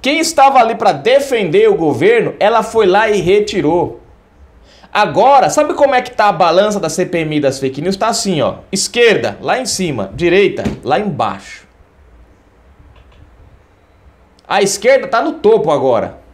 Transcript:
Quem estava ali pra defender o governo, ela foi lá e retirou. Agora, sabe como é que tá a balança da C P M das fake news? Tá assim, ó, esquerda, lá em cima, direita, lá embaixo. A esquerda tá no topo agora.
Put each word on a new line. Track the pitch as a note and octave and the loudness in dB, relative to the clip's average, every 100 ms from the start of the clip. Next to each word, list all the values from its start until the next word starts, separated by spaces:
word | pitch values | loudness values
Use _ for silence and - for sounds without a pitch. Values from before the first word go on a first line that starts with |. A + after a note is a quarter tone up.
Quem | B3+ D#4+ | -2 -2
estava | D#4+ - C4+ C4+ | -2 4 4 4
ali | A3+ A3 | 2 2
pra | G#3+ | -2
defender | D3 E3+ C4+ C#4 A#3+ F#3 F3 A3 | 0 2 2 2 -2 0 2 4
o | |
governo, | F#3+ E3 B2 F3+ A#3 E3+ - | 2 0 0 2 2 0 0
ela | G3+ A3+ | 0 0
foi | A3 A3+ G3+ | 0 0 2
lá | F#3+ A3 | 2 2
e | G#3 | 0
retirou. | E3 G#3 G#3 G#3 D3 E3+ C3+ - _ _ _ _ - _ _ _ - | 2 0 0 -2 0 0 -4 -8 _ _ _ _ -20 _ _ _ -8
Agora, | - G3+ D3 A#3 C#4 A#3+ | -2 0 2 4 4 4
sabe | D4 D4+ | 0 -2
como | F#4 C#4 | 2 2
é | B3+ | 2
que | - | -2
tá | - G#3 | -2 0
a | |
balança | E3+ E3+ E3+ G#3 G3+ | 2 2 2 2 -2
da | D#3+ | -4
C | D3+ | -4
P | F3+ F3 | -4 -4
M | D#3 D3+ | -4 -2
das | C#3 B2+ | -2 -2
fake | C3+ C3+ | -6 -4
news? | E3 F#3+ | -6 -2
Tá | A3 | -2
assim, | G#3+ G3+ E3 | -2 -2 -2
ó, | A2 - - | -2 -4 -8
esquerda, | G3 - A3+ A#3 F#3+ A2 G2 | -6 -4 2 2 2 -2 -8
lá | A#2+ A3 | -6 -4
em | C4 | -4
cima, | - F3+ B2 F#2+ | -6 -4 -4 -8
direita, | B2+ E3+ F3+ G3+ - G2+ - | -4 0 2 0 -2 -8 -8
lá | A2+ D#3 | -4 -4
embaixo. | G#3 C#3 A2 G2 - - _ _ _ _ _ _ _ _ _ _ _ _ - - _ _ - _ - _ _ _ _ _ - _ _ _ - | -4 -4 -6 -6 -16 -20 _ _ _ _ _ _ _ _ _ _ _ _ -20 -20 _ _ -20 _ -20 _ _ _ _ _ -20 _ _ _ -6
A | F#3+ | -2
esquerda | G3 - A#3 C4+ - | 0 0 2 2 0
tá | - | -2
no | D4+ | -2
topo | - G3+ A3 D#3 | -2 2 2 2
agora. | C#3+ C3 A2+ F#2 - _ | 0 0 -2 -4 -10 _